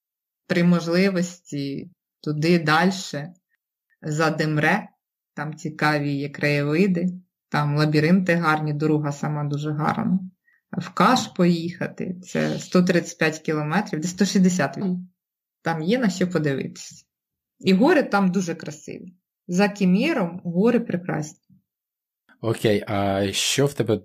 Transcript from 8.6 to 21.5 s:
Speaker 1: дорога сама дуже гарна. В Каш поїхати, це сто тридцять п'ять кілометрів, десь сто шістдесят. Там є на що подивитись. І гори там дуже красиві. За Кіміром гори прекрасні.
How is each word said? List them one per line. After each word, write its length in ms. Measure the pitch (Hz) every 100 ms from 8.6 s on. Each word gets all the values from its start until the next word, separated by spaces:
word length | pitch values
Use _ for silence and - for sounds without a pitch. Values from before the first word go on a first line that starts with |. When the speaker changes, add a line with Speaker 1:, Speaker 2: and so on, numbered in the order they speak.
| 151
Speaker 1:
дорога 380 | 147 156 151 147
сама 320 | 143 147 151
дуже 280 | 147 143 151
гарна. 480 | 151 156 - - 185 185 - _ _ _
В 180 | - -
Каш 380 | - 196 247 -
поїхати, 880 | - 175 170 170 - - - - 180
це 360 | - 160 156 156
сто 240 | - 185
тридцять 340 | 180 175 165 -
п'ять 220 | 160 156
кілометрів, 600 | - 156 151 170 - 156
десь 120 | 175
сто 140 | - 196
шістдесят. 520 | 208 185 180 185 - 196 180 180 _ _ _ _ _
Там 200 | 165 160
є 180 | 160 247
на 100 | 226
що 200 | - 180
подивитись. 800 | 180 151 135 - - - - _ _ _ _ _ _
І 140 | 180
гори 300 | 185 269 330
там 280 | - 202 190
дуже 240 | 185 170 160
красиві. 580 | - 151 - - 180 - _ _ -
За 220 | 180 202
Кіміром 720 | 202 185 190 285 294 175 180
гори 360 | 180 170 226 247
прекрасні. 760 | 233 180 - 151 151 - _